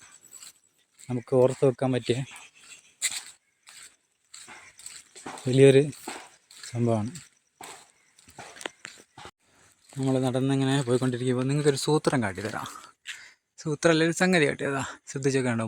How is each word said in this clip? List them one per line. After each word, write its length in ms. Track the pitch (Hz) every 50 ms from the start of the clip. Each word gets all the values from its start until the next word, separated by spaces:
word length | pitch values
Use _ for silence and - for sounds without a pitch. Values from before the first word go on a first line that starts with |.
| - - - - _ _ - - - - - _ _ _ _ _ _ _ _ _ - -
നമുക്ക് 240 | 123 123 113 - 139 127 123
ഓർത്ത് 280 | 127 127 - - 139
വെക്കാൻ 220 | 123 - 135 127 131
പറ്റിയ 220 | 123 113 - 117 127 139 - - - - - _ _ - - - - _ _ _ _ - - - - - - - _ _ _ _ _ _ - - - - - _ _ _ _ _ _ _ _ - - - - - - - - - - - - - - - _ _ - - - - - -
വലിയൊരു 380 | 131 123 135 135 139 131 135 147 151 - - - - - - - - - _ _ _ - - - - -
സംഭവമാണ്. 400 | 117 120 117 113 110 104 117 175 - - - _ _ _ _ _ _ - - - - - _ _ _ _ _ _ _ _ - - - - - - - - - - _ _ - - - - _ _ - - - _ _ _ _ _ _ _ _ _ _ _ _ -
നമ്മൾ 180 | 139 131 135 131 131 131
നടന്നിങ്ങനെ 500 | 131 120 131 131 135 139 135 135 131 135 143 139 117
പോയിക്കൊണ്ടിരിക്കുമ്പോൾ 580 | 123 123 131 127 123 120 127 131 127 123 127 131 139
നിങ്ങൾക്കൊരു 300 | 151 143 147 139 135 -
സൂത്രം 340 | - 151 156 - 170 151 135 113
കാട്ടിത്തരാം. 420 | 101 92 87 92 110 - 71 - - - - - - _ _ _ - - - - - - _ _ _ _ - -
സൂത്രം 300 | 165 151 - - 170 165
അല്ല, 100 | 156 160 165
ഒരു 60 | 165 -
സംഗതി 260 | 185 185 185 175 151 139
കാട്ടിയതാ. 320 | 135 139 143 139 139 139 127 - - - _ -
ശ്രദ്ധിച്ചൊക്കെ 400 | - 143 135 139 131 135 127 127 120
ഉണ്ടോ? 120 | 113 113